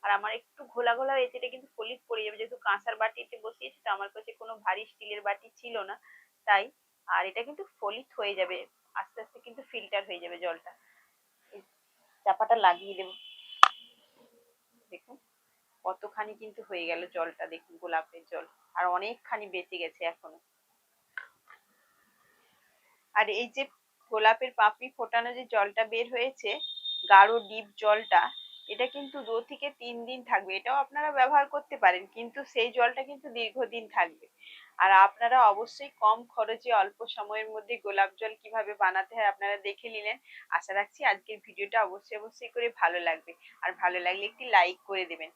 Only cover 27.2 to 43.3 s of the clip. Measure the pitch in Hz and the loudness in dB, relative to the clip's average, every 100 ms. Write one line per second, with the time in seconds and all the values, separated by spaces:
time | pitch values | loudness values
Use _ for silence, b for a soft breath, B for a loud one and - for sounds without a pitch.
27.2 | 202 233 202 214 208 - 214 214 220 175 | 12 8 -2 -12 -12 -2 2 2 6 4
28.2 | 170 - - - - 214 254 285 277 285 | 4 -4 -18 -20 -14 -4 -4 -4 -10 -10
29.2 | 220 226 233 277 285 - 240 233 233 254 | -4 -4 -6 -10 -10 -10 -12 -12 -10 -12
30.2 | 240 208 190 190 233 277 269 285 302 285 | -2 -2 -2 -6 -2 -2 -2 -2 -2 2
31.2 | 262 294 285 285 - 285 185 180 196 226 | 4 4 4 -4 -8 4 4 4 -4 -12
32.2 | 233 269 269 240 233 240 240 247 269 285 | -12 -10 -8 -2 -2 4 2 2 -10 -10
33.2 | 294 233 226 262 226 233 214 - 170 156 | -12 -6 -6 -4 -4 -6 -6 0 0 -2
34.2 | - _ B B B B 185 196 196 - | -20 _ B B B B 6 10 8 6
35.2 | 233 254 226 202 233 - 285 _ 214 226 | 4 8 6 6 -4 -10 -16 _ 2 2
36.2 | 240 - 214 220 247 226 190 - 226 - | -2 -4 -4 -4 0 2 2 -2 -12 -10
37.2 | 208 214 220 220 208 240 208 196 196 190 | -8 -6 -6 -10 -8 -8 -4 0 0 0
38.2 | 220 220 214 226 208 208 190 185 190 226 | -10 -10 -8 -6 -6 0 0 0 -6 0
39.2 | 208 202 202 202 202 202 240 220 208 247 | -2 0 -4 -4 -6 -10 -12 -10 -8 -8
40.2 | B B B 170 - 190 202 _ 277 202 | B B B -6 -4 -4 -4 _ 0 0
41.2 | - 214 220 190 202 226 202 190 _ 214 | -6 -18 -16 -10 -4 0 -2 -4 _ -12
42.2 | 220 - 233 240 233 233 170 175 170 165 | -12 -16 -12 -4 -6 0 0 2 -2 -4
43.2 | - | -8